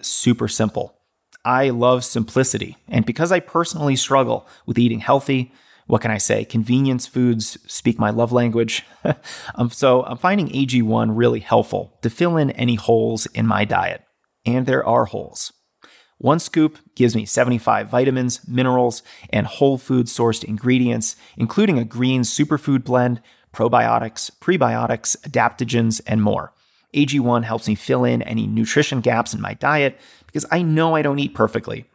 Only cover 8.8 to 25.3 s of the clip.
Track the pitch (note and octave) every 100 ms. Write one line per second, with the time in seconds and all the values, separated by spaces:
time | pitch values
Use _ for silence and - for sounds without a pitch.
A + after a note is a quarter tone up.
8.8 | - - D3+ - - - - - A#2+ -
9.8 | C#3 B2+ B2+ B2 F3+ G3 D#3 C3 C3 B2
10.8 | A2 A#2 A2 A2 A#2+ A#2 - A2+ G#2+ G2+
11.8 | - _ A#2 - F3 E3 C#3 - B2 A2+
12.8 | - A2+ A2+ A2 - - A2+ G2+ G#2 F#2+
13.8 | F#2 - _ _ _ _ - B2 B2+ C3
14.8 | - A#2+ A2 G#2 - - - - _ _
15.8 | - _ _ - B2+ E3 - E3 D#3 -
16.8 | _ - A#2+ A2 G#2+ - B2 A#2+ - G#2+
17.8 | G#2+ A#2+ C3+ C3 B2+ - - B2 C3 B2+
18.8 | B2 - - - - - - - C#3 C3
19.8 | - B2+ A#2+ - A#2 A2 - G#2+ B2 B2+
20.8 | B2 A#2 A2 - - - A#2 - G#3+ C#3+
21.8 | A2+ A#2 B2+ C3 A#2 - D3+ D3+ - C3+
22.8 | C3 B2+ B2 A#2 - _ _ - A2+ A#2+
23.8 | A#2 A#2 A#2 - - - - F3+ B2 A2+
24.8 | A#2 A#2 - - -